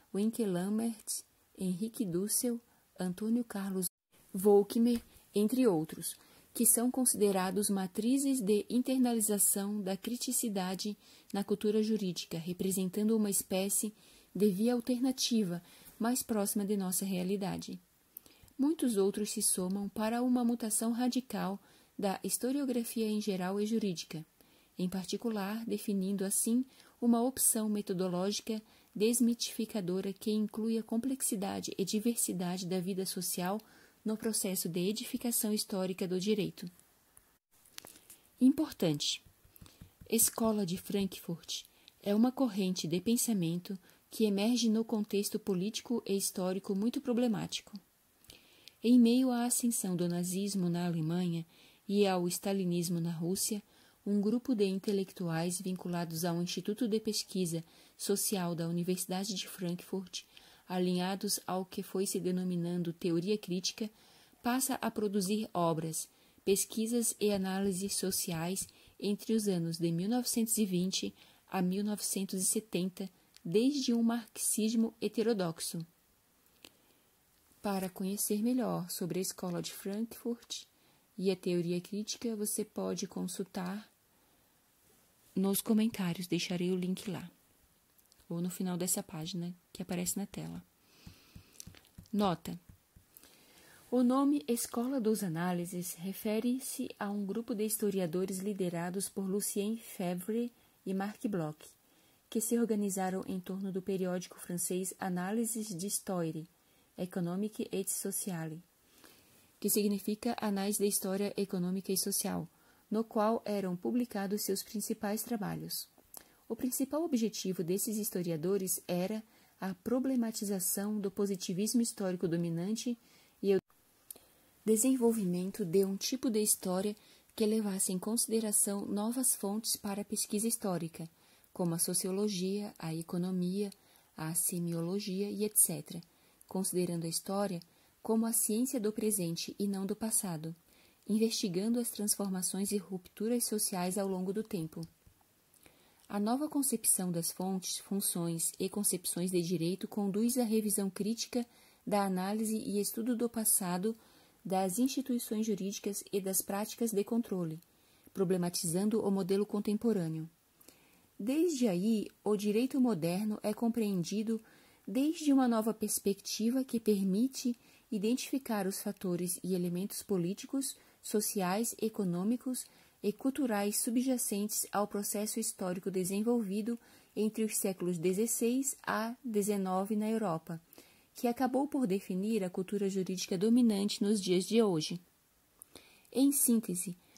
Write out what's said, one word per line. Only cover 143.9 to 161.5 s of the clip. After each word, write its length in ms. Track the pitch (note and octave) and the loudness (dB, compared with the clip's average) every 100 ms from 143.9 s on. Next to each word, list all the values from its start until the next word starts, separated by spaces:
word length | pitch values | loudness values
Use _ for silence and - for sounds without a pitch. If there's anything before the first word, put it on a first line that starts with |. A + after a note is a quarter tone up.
| F#3+ | 0
ao 100 | G3 | -2
longo 240 | F#3 F#3 | -2 -2
do 120 | G3 | -4
tempo. 380 | A3 F#3+ D#3+ - E3 _ _ _ _ _ _ _ - _ _ _ - | -4 -4 -6 -8 -12 _ _ _ _ _ _ _ -20 _ _ _ -6
A 120 | G#3 | -2
nova 280 | G#3 C4 D4+ | 0 0 0
concepção 640 | D4 C4+ A3+ - - F3+ | 0 0 2 2 2 2
das 200 | E3+ E3 | -2 -2
fontes, 480 | - F#3 F#3+ - - | -4 -2 -2 -4 -6
funções 720 | - G3 G3 F3+ E3+ E3 D#3+ - | -4 -2 -2 -2 -2 -2 -4 -2
e 100 | F#3 | -4
concepções 640 | G3+ G3+ F3+ - - F#3 | -2 0 0 -4 -4 0
de 100 | F#3 | 0
direito 460 | E3+ F3 E3 F#3+ G#3+ | 0 0 0 -2 -6
conduz 500 | - G3+ F#3+ A#3 B3+ | -4 -2 2 2 2
à 60 | |
revisão 440 | A#3 A3 G#3+ G3 G3 | 2 2 2 0 -2
crítica 580 | F#3 G3+ A3+ - B3 A#3+ - - _ - | -2 -2 -2 -4 -4 -6 -10 -20 _ -2
da 200 | G3+ G3 | 0 2
análise 500 | F#3 F#3+ G#3+ A3 A3 | 0 0 -2 -2 -2
e 240 | - G3+ | -2 -2
estudo 360 | G3+ - A3+ A3+ | -2 -2 -2 0
do 120 | A#3 | -2
passado, 680 | A#3 A3 - F#3 F3+ G#3 A3+ - - - _ | 0 2 2 2 0 -2 -4 -10 -20 -20 _
das 340 | F3 F#3 F#3+ F3+ | -2 0 2 2
instituições 720 | C4 C#4 C4 A#3+ - G#3+ A3 | 2 0 -2 -2 -2 -2 0
jurídicas 560 | G3 F#3+ G3 G#3 G3 - | -2 -4 -4 -6 -6 -4
e 80 | G3+ | -2
das 220 | F#3+ F#3+ | 0 -2
práticas 480 | - G3+ A3 - A#3 | -2 -4 -4 -2 0
de 120 | G3 | 0
controle, 560 | G#3 A#3 A#3 F#3+ E3 D#3+ - _ _ _ - | 0 0 0 -2 -2 -6 -12 _ _ _ -8
problematizando 880 | - F#3 F#3 F3 - F3 E3+ G#3 G#3+ | -2 2 2 0 -2 -2 0 2 2
o 80 | G3+ | 2
modelo 380 | G3 F3+ G3 G#3 | 2 2 2 2
contemporâneo. 800 | G#3 G#3 G#3 A#3+ G3+ E3 D#3+ D#3+ - _ _ - - _ _ _ - | -2 0 0 2 2 0 -4 -8 -14 _ _ -20 -20 _ _ _ -6
Desde 480 | G3+ C#4+ F4 | -2 2 2